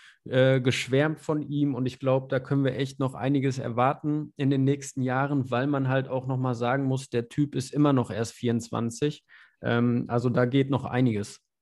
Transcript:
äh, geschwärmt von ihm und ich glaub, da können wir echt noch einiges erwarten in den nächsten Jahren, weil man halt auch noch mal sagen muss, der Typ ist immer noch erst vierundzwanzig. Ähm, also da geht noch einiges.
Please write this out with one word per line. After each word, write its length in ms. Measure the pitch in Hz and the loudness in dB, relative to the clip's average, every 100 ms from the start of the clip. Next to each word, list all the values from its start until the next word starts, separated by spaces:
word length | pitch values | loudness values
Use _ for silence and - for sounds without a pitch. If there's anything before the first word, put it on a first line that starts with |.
| - _ | -20 _
äh, 360 | - 127 131 131 | -2 4 4 4
geschwärmt 600 | 127 117 - 135 151 151 | 2 0 0 2 2 -2
von 200 | - 151 | -4 -4
ihm 340 | 143 147 143 123 | -2 0 0 0
und 100 | 127 | -4
ich 140 | - | -2
glaub, 300 | 131 131 135 | 0 0 0
da 100 | 131 | -4
können 240 | 131 143 | 0 0
wir 120 | 135 - | 2 0
echt 220 | 135 - | -4 -2
noch 160 | 131 | -4
einiges 440 | 104 131 143 135 127 | -2 -2 0 0 -2
erwarten 760 | 117 117 127 147 151 151 151 - | -2 2 2 2 -2 -4 -4 -2
in 140 | 135 | 0
den 140 | 139 | 2
nächsten 380 | 135 139 135 - | 2 0 -4 -4
Jahren, 500 | 127 127 139 143 131 | -2 0 0 -2 0
weil 160 | 120 143 | 0 0
man 180 | 139 135 | 0 0
halt 220 | 135 131 | 0 0
auch 180 | 127 131 | -4 -4
noch 120 | 127 | -2
mal 160 | 127 | -2
sagen 280 | 117 120 135 | -2 0 0
muss, 260 | 135 131 - | 0 -2 -4
der 180 | 120 120 | -4 -4
Typ 260 | - 147 | -2 -2
ist 180 | 135 131 | -2 -4
immer 200 | 147 147 | 2 4
noch 180 | 131 113 | 4 2
erst 220 | 101 113 | -2 -6
vierundzwanzig. 920 | - 120 117 117 113 113 113 147 147 _ - - _ | -4 -2 -2 -2 -4 -4 -2 -4 -4 _ -20 -20 _
Ähm, 420 | - 120 120 120 - | -2 2 2 0 0
also 220 | 117 123 | 0 0
da 140 | 120 | 2
geht 260 | 123 139 135 | 2 2 2
noch 140 | 135 | 0
einiges. 560 | - 127 131 104 101 - _ _ | -2 0 2 0 -4 -12 _ _